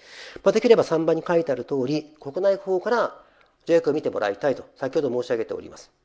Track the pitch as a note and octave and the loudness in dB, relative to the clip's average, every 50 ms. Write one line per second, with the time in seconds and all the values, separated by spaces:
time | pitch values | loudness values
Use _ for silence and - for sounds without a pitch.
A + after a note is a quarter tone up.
0 | - - - - - - - - - G3 G3 A3 - B3 A3+ F3 A#3+ - E3 D#3 | -20 -20 -20 -20 -20 -18 -10 -2 0 2 2 4 6 6 6 6 4 2 0 0
1 | E3 E3 E3 E3 D#3 - F3 E3+ E3 D3+ C3 B2 A#2+ - C#3+ C3+ B2 C3 D3+ D3+ | 2 2 0 0 0 0 0 0 2 0 -2 -4 -4 -4 -4 -2 -2 -2 -2 -4
2 | - - - - - C#3 C#3 F#3 F#3+ G3 G3 F#3+ - F#3 F#3+ F3+ - G3+ A#3+ A#3 | -6 -8 -16 -18 -14 -10 -4 -2 0 0 0 0 -2 -2 -2 -2 0 0 0 0
3 | E3+ - - - - _ _ _ _ _ _ _ _ - E3+ E3 E3 D3+ C3 - | 0 -2 -4 -10 -20 _ _ _ _ _ _ _ _ 2 2 4 4 2 0 0
4 | - C3 F#2+ G2 G#2 G2+ G2 - - C#3+ B2+ G2+ - - _ - C3+ C3 - E3 | -2 -4 -4 -2 -2 -2 -2 -2 -2 -2 -2 -2 -6 -16 _ -8 -6 -4 -2 -2
5 | D3 B2 A#2+ B2 A#2+ - B2+ A2+ G#2+ - F#2+ E2+ F2 E2+ - - - - _ _ | -2 -2 -2 -2 -2 -2 -2 -4 -4 -4 -8 -10 -12 -14 -18 -20 -20 -20 _ _